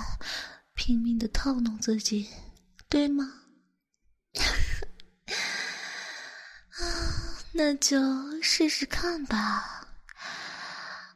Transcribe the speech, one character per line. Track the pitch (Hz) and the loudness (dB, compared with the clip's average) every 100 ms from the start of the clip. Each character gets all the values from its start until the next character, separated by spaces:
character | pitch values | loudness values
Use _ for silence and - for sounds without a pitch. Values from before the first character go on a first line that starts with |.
| 208 - - - - - _ | -4 -4 -4 -8 -10 -16 _
拼 | - - 233 | -2 4 6
命 | 233 233 | 6 2
地 | 220 | 2
套 | - 277 | 2 2
弄 | 262 233 214 | 2 2 0
自 | 220 220 | 0 2
己， | - 208 208 - - - _ _ - | 2 0 -2 -10 -18 -20 _ _ 0
对 | 285 294 | 2 4
吗？ | 285 269 - _ _ _ _ _ _ _ _ _ | 2 0 -6 _ _ _ _ _ _ _ _ _
<laughs> | - - - - - - - - _ - - - - - - - - - - - - - - - - | 0 2 4 4 4 -2 -8 -16 _ -8 -6 -4 -4 -6 -8 -10 -10 -10 -12 -12 -16 -18 -20 -16 -6
啊， | - - - - - - - | -2 0 2 2 0 -4 -4
那 | 330 302 285 | 2 4 4
就 | - 277 269 262 277 311 | 4 4 4 2 -2 -2
试 | 330 - 320 | 0 4 4
试 | - 285 | 2 -2
看 | - 349 339 277 | 0 0 -2 0
吧！ | 220 208 202 - - - - - - - - - - - - - - - | 0 2 0 -2 -10 -14 -16 -16 -14 -12 -10 -12 -12 -12 -12 -12 -12 -14